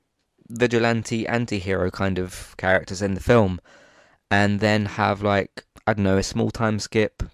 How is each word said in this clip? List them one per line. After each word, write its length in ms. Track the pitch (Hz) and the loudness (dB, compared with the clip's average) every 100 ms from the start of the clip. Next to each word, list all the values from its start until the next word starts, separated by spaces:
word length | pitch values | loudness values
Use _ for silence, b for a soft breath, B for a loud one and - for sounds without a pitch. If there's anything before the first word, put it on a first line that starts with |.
| _ _ _ _ - | _ _ _ _ -12
vigilante 800 | 117 120 117 117 117 110 113 104 | -2 0 2 2 0 -2 -4 -2
anti-hero 640 | 117 120 104 90 92 92 | -4 -2 -4 -2 -2 -2
kind 260 | - 98 92 | -2 -2 -2
of 380 | 92 - - - | -6 -10 -18 -4
characters 460 | 95 95 80 92 | 2 2 0 -4
in 100 | 98 | -4
the 80 | 92 | -2
film, 400 | - 120 98 90 - b b b b b - | 4 6 4 0 -10 b b b b b -2
and 280 | 101 101 101 | 2 2 2
then 260 | 107 107 101 | 2 0 -2
have, 360 | - 101 98 | -2 -2 0
like, 420 | 104 101 - - - - - | 0 0 0 -8 -20 -8 -2
I 80 | |
don't 100 | 104 | 0
know, 140 | 98 95 | 2 2
a 60 | |
small 280 | 95 117 110 | 0 -2 -2
time 280 | - 113 107 | -2 -2 -2
skip, 440 | - 110 107 - - | -2 -2 -2 -2 -8